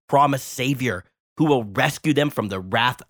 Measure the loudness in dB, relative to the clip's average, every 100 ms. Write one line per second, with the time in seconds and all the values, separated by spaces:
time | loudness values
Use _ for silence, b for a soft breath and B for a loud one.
0 | _ 4 4 2 -6 -6 -2 -2 -2 -4
1 | -10 _ _ -2 2 2 0 0 -2 0
2 | 0 0 0 -2 -4 -6 -4 0 0 -2
3 | -8